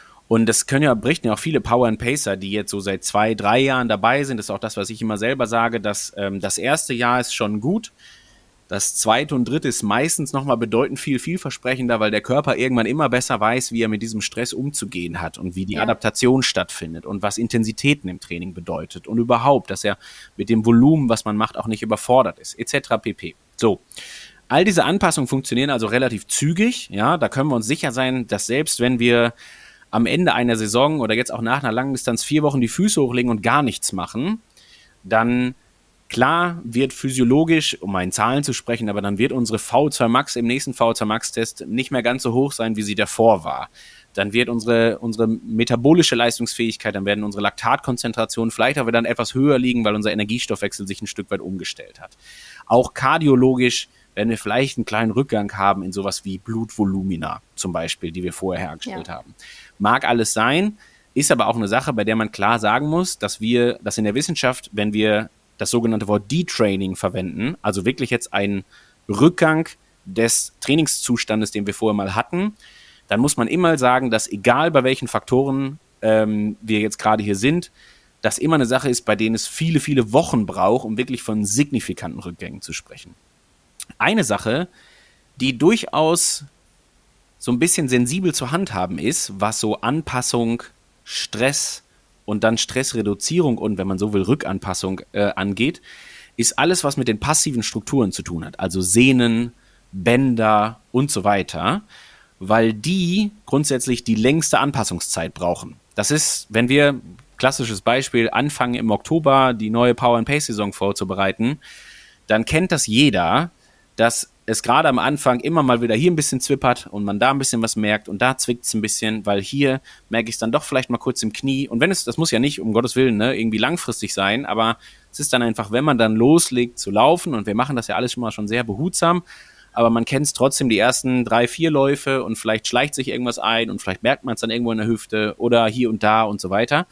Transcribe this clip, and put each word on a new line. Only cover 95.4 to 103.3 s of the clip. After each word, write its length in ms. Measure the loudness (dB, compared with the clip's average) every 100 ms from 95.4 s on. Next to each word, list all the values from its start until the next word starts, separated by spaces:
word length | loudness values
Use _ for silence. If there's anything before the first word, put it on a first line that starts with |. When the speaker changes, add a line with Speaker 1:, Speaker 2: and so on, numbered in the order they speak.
| -4 -2 -2 -2 -12 -20 -20 -20 -10 -4
Speaker 1:
ist 220 | -2 2
alles, 260 | 2 2
was 120 | 0 0
mit 120 | 0
den 100 | 0
passiven 460 | 0 0 0 -2
Strukturen 480 | -4 -6 -2 0 0
zu 100 | -2
tun 220 | -6 -8 -8
hat, 140 | -6
also 200 | -4 -2
Sehnen, 720 | 2 6 6 6 4 2 -2 -8 _ _ _
Bänder 920 | -4 2 4 4 2 4 4 2 -4 _
und 180 | -2 0
so 140 | 0
weiter, 580 | 2 2 0 -4 -2 -2 -6 -18 -20 -20 _ -10
weil 340 | 0 4 4
die 600 | 0 -2 0 0 0 -2